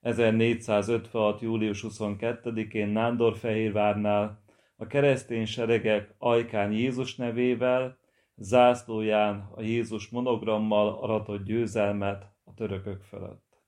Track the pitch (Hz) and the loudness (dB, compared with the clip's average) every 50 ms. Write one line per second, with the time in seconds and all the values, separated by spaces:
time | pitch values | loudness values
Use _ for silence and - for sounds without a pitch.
0 | _ 113 113 98 120 113 110 113 113 117 117 113 - - 107 104 101 107 117 113 | _ -4 0 2 2 2 4 4 4 2 2 0 -2 0 0 0 2 2 -2 -2
1 | - - - 117 107 104 107 107 117 113 113 113 110 107 101 101 113 110 104 - | -2 -4 -2 0 0 0 0 -2 -4 -4 -2 0 0 -2 -2 -4 -8 -12 -8 -6
2 | 107 104 101 101 117 117 120 - - 123 113 110 110 107 - 110 104 101 104 110 | -6 -6 -4 -4 -4 -6 -6 -4 -8 -8 -6 -6 -6 -4 -4 -4 -2 -2 0 0
3 | 113 117 120 117 117 113 107 107 - 117 110 110 110 110 98 104 104 104 104 104 | 0 0 0 2 2 2 2 0 -4 -2 -2 0 0 0 0 2 2 2 2 2
4 | 104 104 104 104 104 107 104 - _ _ _ _ _ _ _ _ 110 110 - 143 | 0 2 2 2 0 -2 -4 -12 _ _ _ _ _ _ _ _ -14 -2 0 2
5 | 139 143 135 123 - - 120 113 110 107 107 127 117 113 117 113 95 110 107 104 | 4 4 2 2 -2 -6 -4 -4 -2 -4 -4 -4 0 2 2 2 4 2 0 0
6 | 104 - - _ - 120 117 120 117 117 - 107 101 104 107 107 120 131 123 123 | 0 -6 -14 _ 0 2 2 2 2 0 -2 -2 0 0 0 0 0 -2 -2 -4
7 | 131 - - - 123 120 113 117 123 123 123 110 123 127 127 127 131 127 131 _ | -6 -6 -6 -6 -6 -4 -2 0 2 2 2 2 2 0 2 0 -2 -4 -8 _
8 | _ _ _ _ _ _ _ - 104 98 107 123 123 123 123 123 - - 113 110 | _ _ _ _ _ _ _ -16 -6 2 6 8 8 8 6 4 -2 -6 -4 -2
9 | 110 107 107 107 107 104 104 101 98 98 92 - 113 110 113 120 113 113 110 107 | 0 2 4 4 4 2 0 -4 -8 -14 -12 -8 -4 -2 -2 -2 -2 -4 -6 -10
10 | 104 - 113 120 123 127 120 107 - 107 110 107 107 107 107 104 104 107 95 - | -10 -6 -6 -4 0 0 -2 -2 0 0 0 0 2 2 4 4 4 2 0 -4
11 | - 104 110 107 104 - 104 101 98 101 110 117 117 104 101 117 104 101 104 101 | -4 -2 -2 -2 -2 -4 -8 -8 -6 -4 -2 -2 -2 -2 0 0 0 0 0 -2
12 | 98 101 101 104 - - _ _ _ - - - 110 104 101 95 95 104 98 95 | -2 -4 -4 -6 -12 -20 _ _ _ -20 -12 -8 -6 -6 -6 -6 -8 -8 -12 -12
13 | - - - 98 92 - - - _ _ _ _ _ | -14 -16 -14 -14 -14 -14 -14 -18 _ _ _ _ _